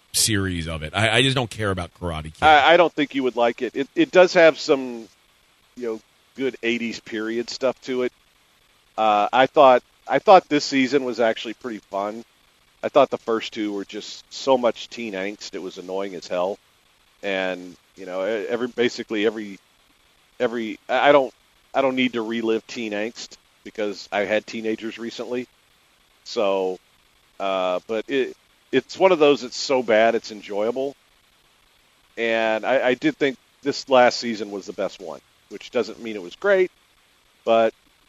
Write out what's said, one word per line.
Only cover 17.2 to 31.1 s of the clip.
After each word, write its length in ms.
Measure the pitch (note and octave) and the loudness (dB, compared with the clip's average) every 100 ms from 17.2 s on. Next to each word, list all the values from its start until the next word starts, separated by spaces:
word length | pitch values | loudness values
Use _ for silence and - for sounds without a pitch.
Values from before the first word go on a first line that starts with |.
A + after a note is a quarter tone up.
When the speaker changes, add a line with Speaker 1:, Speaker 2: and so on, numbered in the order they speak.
Speaker 2:
And, 540 | - - F#2 F2+ F2+ E2+ _ - | -6 -4 -4 -6 -10 -20 _ -18
you 80 | F#2 | -10
know, 200 | F#2 F#2+ | -6 -4
e-, 220 | A2 F#2 | -4 -4
every, 200 | A#2 B2 | -4 -4
basically 580 | A#2+ A#2+ - A2+ A2 G#2+ | -2 -2 -2 -8 -2 -2
every, 340 | A2 G#2 F#2+ _ _ _ _ _ _ _ - | -2 -8 -14 _ _ _ _ _ _ _ -6
every, 400 | B2 A#2+ A2 - - | -4 -4 -8 -8 -4
I, 220 | B2+ C3+ | 2 6
I 20 | |
don't, 220 | D3 B2 - _ _ _ | 4 4 -6 _ _ _
I 80 | - | -2
don't 140 | C3+ C3 | 0 0
need 180 | B2+ | -2
to 80 | A#2 | -2
relive 440 | A2 A2+ A2+ A2 - | -6 -4 -2 -2 -4
teen 260 | B2+ A2+ | -10 -6
angst 420 | G#2 A2 - - - _ _ G#2+ | -6 -6 -10 -18 -20 _ _ -14
because 420 | - G#2 F#2 - | -8 -6 -6 -6
I 80 | G2+ | -4
had 260 | G2 G#2+ - | -2 -2 -4
teenagers 500 | A2+ A2 A2 A2 G#2+ | -8 -6 -6 -8 -12
recently. 500 | A#2 - A2+ B2 A#2+ _ _ _ _ _ _ _ | -12 -12 -8 -8 -10 _ _ _ _ _ _ _
So, 560 | - A#2+ G2+ F#2+ F#2+ F2+ _ _ _ _ _ - | -10 -2 0 0 -2 -6 _ _ _ _ _ -8
uh, 420 | G2 F#2+ F#2 F2+ - | -4 -2 -2 -4 -4
but 180 | A2 A2 | -6 -4
it, 300 | C3+ A2 - _ _ _ | -2 -2 -6 _ _ _
it's 260 | C3+ - - | -2 -2 2
one 140 | F#3 | 2
of 80 | E3+ | 6
those 220 | D3+ C3+ | 4 4
that's 160 | A#2+ - | -2 -8
so 260 | - C3 | -2 -2
bad 320 | A#2 G#2+ A2+ A2+ | 2 4 4 2
it's 160 | - | -4
enjoyable. 640 | G#2 F#2+ G2+ A2 B2 C#3 C3+ _ | -14 -8 -4 -2 -2 -6 -10 _